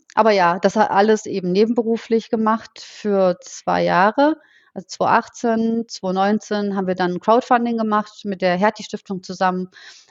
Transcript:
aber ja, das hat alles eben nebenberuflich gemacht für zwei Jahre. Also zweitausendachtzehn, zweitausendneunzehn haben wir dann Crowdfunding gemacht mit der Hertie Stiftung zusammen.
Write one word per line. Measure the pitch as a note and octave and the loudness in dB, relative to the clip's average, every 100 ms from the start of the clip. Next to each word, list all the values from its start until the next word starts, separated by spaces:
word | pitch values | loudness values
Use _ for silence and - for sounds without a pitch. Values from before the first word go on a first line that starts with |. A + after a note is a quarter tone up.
| _ | _
aber | - A3 | -2 2
ja, | G3+ F3 F3+ | 4 2 2
das | G3 A3 | 0 2
hat | G#3+ | 2
alles | F#3+ G#3+ G#3+ - | 2 4 2 -2
eben | G3 F3+ | -6 -2
nebenberuflich | F#3 A3 A#3+ A3 A3+ - A3+ - | 2 2 0 -2 -4 -2 -2 -2
gemacht | A3+ A3 A3 - - | -2 0 -2 -6 -20
für | - - G#3 G3 F#3 F3+ | -20 -8 -2 2 2 0
zwei | - - - F3+ | -8 -10 -2 0
Jahre. | F3 F3 G3+ A3 D4 D#4 _ _ _ | 2 4 4 4 2 0 _ _ _
Also | - - | -18 -14
zweitausendachtzehn, | - F3+ A3 - - A#3+ A3+ A3+ A3+ A3+ | -4 0 0 0 -4 -2 0 0 -4 -6
zweitausendneunzehn | - F#3+ F#3+ G3 G#3+ - G#3 G3+ G3 | -8 -4 0 0 0 -2 -4 -2 -2
haben | F#3 | -2
wir | |
dann | F3+ F3+ F3+ | -2 -2 -2
Crowdfunding | - A#3 - B3 A#3+ A3+ | 2 2 4 0 0 -2
gemacht | A3 G#3 G#3 - | -2 -2 -4 -8
mit | G#3 F#3 | -10 -2
der | F#3 F3+ | 0 2
Hertie | G#3 - | 0 0
Stiftung | G3 G#3 - F#3+ | -8 -12 -10 -12
zusammen. | - F#3 F#3 F#3 F#3 - - - _ | -10 -4 -2 -2 -6 -12 -20 -20 _